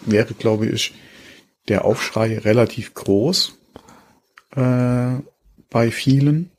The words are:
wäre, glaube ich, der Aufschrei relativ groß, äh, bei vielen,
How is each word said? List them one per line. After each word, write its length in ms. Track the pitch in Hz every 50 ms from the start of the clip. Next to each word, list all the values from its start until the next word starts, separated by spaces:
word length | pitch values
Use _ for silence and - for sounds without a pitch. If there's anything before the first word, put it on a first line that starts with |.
| -
wäre, 280 | 113 104 107 113 - 113
glaube 340 | - - 113 110 107 113
ich, 260 | 113 113 110 - - - - - - - - - - - - _ _ _ _ _
der 180 | - 104 - -
Aufschrei 540 | 104 113 - - - - 110 113 113 110 -
relativ 540 | - 107 110 123 110 - - 117 - - -
groß, 640 | - - 101 98 101 123 170 185 - - - - _ _ _ _ - - - - - _ _ _ _ _ _ _ - _ _ -
äh, 580 | 135 127 127 123 123 123 123 123 123 123 127 127 131 - - _ _ _ _ _ _ _ _
bei 200 | - 117 117 113
vielen, 600 | - - - 139 131 139 143 147 151 160 175 - _